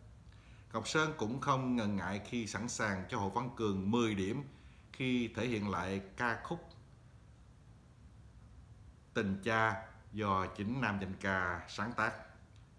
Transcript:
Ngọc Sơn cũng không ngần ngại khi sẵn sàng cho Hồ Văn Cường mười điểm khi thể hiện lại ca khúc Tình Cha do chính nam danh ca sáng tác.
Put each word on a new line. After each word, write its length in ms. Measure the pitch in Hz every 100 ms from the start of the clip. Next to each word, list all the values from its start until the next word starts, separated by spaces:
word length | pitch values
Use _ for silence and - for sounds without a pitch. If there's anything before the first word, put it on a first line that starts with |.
| - - - - - - -
Ngọc 140 | 113 104
Sơn 260 | 156 156 143
cũng 240 | 107 135
không 340 | 143 131 127 120
ngần 200 | 104 98
ngại 260 | 87 104 -
khi 220 | 123 104
sẵn 220 | 101 117
sàng 340 | - 110 95 92
cho 80 | 117
Hồ 120 | 98
Văn 200 | 120 131 -
Cường 360 | 110 95 95
mười 240 | 120 113 101
điểm 280 | 95 135 139 - - - -
khi 360 | - 131 123 113 -
thể 120 | 123
hiện 220 | 110 101
lại 320 | 87 92 98 95 -
ca 240 | 123 113
khúc 260 | - 170 - - - - - - - - - - - - - - - - - - - - - - - - -
Tình 280 | 117 101 98
Cha 420 | 117 110 110 101 - - -
do 340 | 104 101 95 92
chính 360 | - 101 135
nam 160 | 113 98
danh 120 | 95 92
ca 440 | 101 95 90 87 -
sáng 260 | - 110
tác. 200 | 113 110 - - - - - -